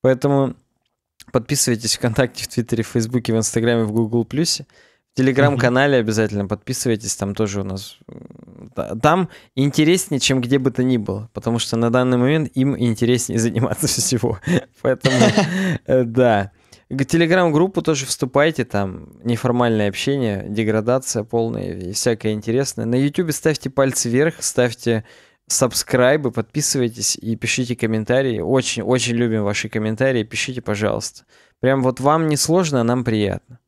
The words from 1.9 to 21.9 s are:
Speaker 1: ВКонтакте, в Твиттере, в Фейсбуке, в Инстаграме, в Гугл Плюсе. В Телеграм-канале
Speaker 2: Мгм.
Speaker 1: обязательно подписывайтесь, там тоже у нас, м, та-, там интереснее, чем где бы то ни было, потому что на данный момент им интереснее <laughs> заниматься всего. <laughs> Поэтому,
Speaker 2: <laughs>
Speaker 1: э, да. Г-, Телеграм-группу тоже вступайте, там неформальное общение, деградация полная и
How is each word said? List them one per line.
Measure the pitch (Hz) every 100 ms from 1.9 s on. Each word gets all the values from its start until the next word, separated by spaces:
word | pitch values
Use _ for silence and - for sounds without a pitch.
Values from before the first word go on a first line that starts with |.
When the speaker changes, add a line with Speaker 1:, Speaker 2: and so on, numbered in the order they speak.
| -
Speaker 1:
ВКонтакте, | 123 107 123 -
в | -
Твиттере, | - 113 113
в | 110
Фейсбуке, | 120 113 123 120
в | 113
Инстаграме, | 107 113 117 117
в | 110
Гугл | 110 110 117 113
Плюсе. | 131 165 - 143 _ _ _ _
В | -
Телеграм-канале | 131 131 143 135 123 127 143 131
Speaker 2:
Мгм. | 110
Speaker 1:
обязательно | 110 107 104 98
подписывайтесь, | 104 - 127 127 110 110 -
там | 101 101
тоже | 107 98
у |
нас, | 98 98 - - -
м, | - - - - - - -
та-, | - 113
там | 151 175 175 - _
интереснее, | - 143 135 156 180 - 139
чем | - 131
где | 120 139
бы | 127
то | 120
ни | 127 123
было, | 101 101 110
потому | - 117 117
что | - 117
на | 117
данный | 123 127 123
момент | 123 160 143 131
им | 135 131
интереснее | 120 110 120 123 - 113
<laughs> | 113 107 120 -
заниматься | 151
всего. | - - 127 120 101 -
<laughs> | 175 - _
Поэтому, | - 127 135 131
Speaker 2:
<laughs> | 214 - 165 185 190 139 -
Speaker 1:
э, | 131
да. | 120 117 123 104 98 _ _ - _
Г-, | 135 135
Телеграм-группу | 170 165 185 170 151 185 180
тоже | 160 143 135
вступайте, | - 131 139 156 156 117
там | 101 98 87 76 -
неформальное | 110 117 123 120 120 110 104
общение, | 95 - 139 117 98 -
деградация | 104 110 110 107 131 127 117
полная | 110 117 113 110 92 90
и | 90